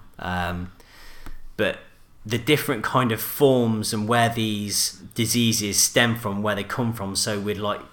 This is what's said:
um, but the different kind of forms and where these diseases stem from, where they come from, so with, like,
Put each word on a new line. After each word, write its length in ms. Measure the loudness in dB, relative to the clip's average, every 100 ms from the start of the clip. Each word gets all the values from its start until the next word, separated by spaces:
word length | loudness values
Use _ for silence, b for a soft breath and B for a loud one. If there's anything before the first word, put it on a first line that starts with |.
| -14 -10
um, 540 | -6 -2 -2 -4 -8 -14 b b b b b b -8 -2
but 200 | -2 -2 -10 -20 -20 -18 -6
the 140 | -4
different 440 | 2 2 2 -4
kind 280 | 0 0 2
of 100 | 0
forms 720 | -4 2 4 6 4 2 0
and 140 | -2 2
where 220 | 4 4
these 640 | 2 0 -2 -2 -2 -2 -4 -8
diseases 640 | -2 0 4 4 2 0 2
stem 380 | 4 4 4 2
from, 240 | -4 -2
where 140 | -2 -2
they 80 |
come 280 | -4 -2 -2
from, 240 | -2 -4 -2
so 240 | -2 -2
with, 200 | -2 -2
like, 220 | -4 -4 -10